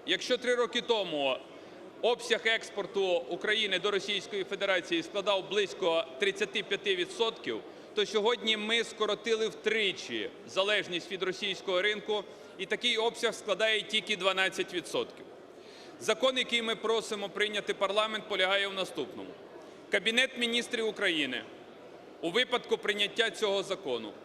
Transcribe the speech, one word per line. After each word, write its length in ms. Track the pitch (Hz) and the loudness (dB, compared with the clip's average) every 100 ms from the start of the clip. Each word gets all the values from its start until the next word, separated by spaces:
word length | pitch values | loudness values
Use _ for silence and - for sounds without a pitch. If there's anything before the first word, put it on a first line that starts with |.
| - | -2
Якщо 320 | 190 - 254 | -2 0 0
три 180 | 240 240 | 2 2
роки 260 | 233 240 | 0 0
тому 560 | - 220 180 151 139 123 - - - - - - | 0 0 0 0 0 0 -4 -16 -18 -16 -16 0
обсяг 400 | 220 - - 220 226 | 2 2 2 2 4
експорту 600 | 220 - 202 180 196 190 175 175 | 2 0 -6 -2 2 4 4 2
України 500 | 170 208 214 208 185 | -2 2 2 2 2
до 120 | 208 | 2
Російської 520 | 202 196 202 - 202 | 2 0 -2 -2 -4
Федерації 600 | 175 190 196 185 - 170 | -4 0 2 2 2 0
складав 460 | 160 202 196 196 156 | 0 -2 2 2 2
близько 560 | 202 196 - 175 165 160 - | 0 0 0 2 2 0 0
тридцяти 440 | 196 190 214 220 | 0 2 -2 -2
п'яти 320 | - 196 208 185 | -2 -2 0 0
відсотків, 640 | - - 226 220 - 110 - - - - | 0 0 0 0 -4 -4 -6 -14 -4 -2
то 100 | 202 | 0
сьогодні 520 | 214 208 240 214 214 | 2 2 2 2 0
ми 260 | 214 233 | 2 0
скоротили 640 | 214 - 208 202 233 220 220 | 0 -2 -2 0 0 0 0
втричі 840 | - 214 220 202 - - 113 101 - - | -2 0 2 2 0 -4 -4 -4 -8 -4
залежність 640 | 185 196 208 170 175 - | 0 2 2 0 -4 -4
від 120 | 190 | -2
російського 580 | 185 180 202 185 - 180 | -2 0 -2 -2 0 2
ринку, 420 | 208 214 208 208 - - - - | 2 0 0 -2 -4 -12 -16 -10
і 80 | 190 | -4
такий 320 | - 240 226 | 0 2 2
обсяг 360 | 226 220 233 | 2 2 0
складає 480 | - 202 185 220 214 | 0 0 2 4 2
тільки 360 | - 214 214 202 | 2 0 0 2
дванадцять 560 | 190 190 190 185 180 | 2 4 2 2 -2
відсотків. 520 | 175 - 139 113 - - - - - - - - - | -4 -2 -2 -2 -6 -16 -18 -18 -20 -18 -18 -16 -4
Закон, 380 | - 214 262 254 | 0 4 4 4
який 240 | - 233 | 2 2
ми 140 | 226 226 | 0 0
просимо 540 | 220 226 - 208 196 | 2 0 0 -4 -4
прийняти 440 | 196 214 208 196 | 0 0 0 -2
парламент, 560 | 190 196 208 220 214 160 | 0 2 2 2 0 -2
полягає 380 | 196 185 196 196 | 2 4 4 2
в 60 | |
наступному. 560 | 190 180 - 127 107 95 - - - - - - | -2 -4 -4 -6 -6 -10 -12 -16 -16 -16 -18 -2
Кабінет 460 | 202 190 233 262 240 | 0 4 4 2 2
Міністрів 500 | 233 240 233 233 220 | 0 0 0 0 -2
України 560 | 208 202 160 135 123 - - - - - - - - | 2 2 2 2 -2 -6 -14 -18 -18 -18 -18 -18 -6
у 80 | 165 | 0
випадку 480 | 202 254 240 - 226 | 2 2 0 2 0
прийняття 540 | 202 208 202 202 226 | 2 0 2 2 2
цього 320 | - 208 196 | 2 0 2
закону 480 | 170 185 143 117 107 92 | 0 -4 -2 -4 -4 -12